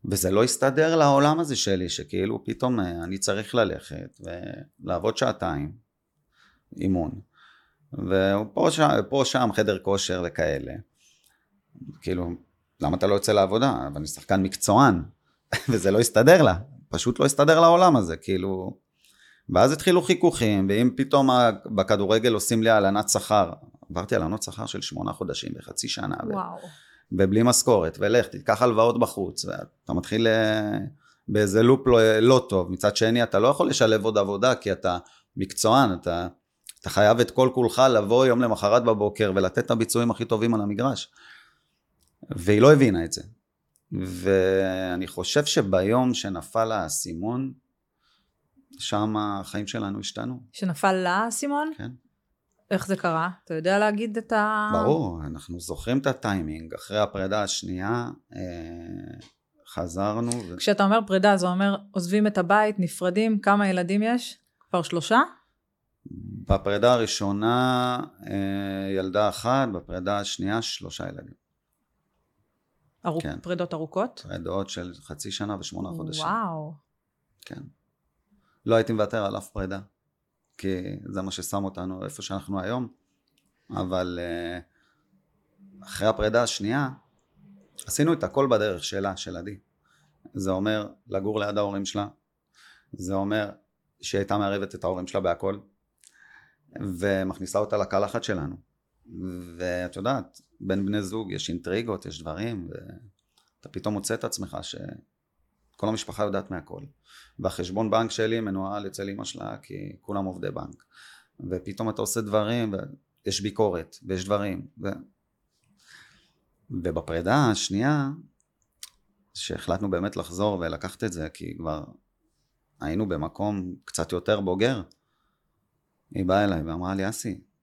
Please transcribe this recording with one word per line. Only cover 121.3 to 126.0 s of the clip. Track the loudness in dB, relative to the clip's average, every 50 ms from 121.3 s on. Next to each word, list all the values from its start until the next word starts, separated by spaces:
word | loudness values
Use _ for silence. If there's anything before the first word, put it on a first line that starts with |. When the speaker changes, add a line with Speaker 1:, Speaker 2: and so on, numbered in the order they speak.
| _ -12 -12 -12 -12 -8
Speaker 1:
כבר | -8 -6 -6 -8 -10 -14 -20 _ _ _ _ _ _ _ _ _ _ _ _ _ _ _ _ _
היינו | -8 -6 -4 -4 -2 -2
במקום | -4 -4 -6 -8 -6 -6 -4 -4 -4 -4 -6 -8 -12 -14 _
קצת | -12 -6 -6 -6 -4
יותר | -4 -4 0 0 0 0
בוגר, | 0 -2 0 0 0 0 0 -4 -8 _ _ _ _ _ _ _ _ _ _ _ _ _ _ _ _ _ _ _ _ _ _ _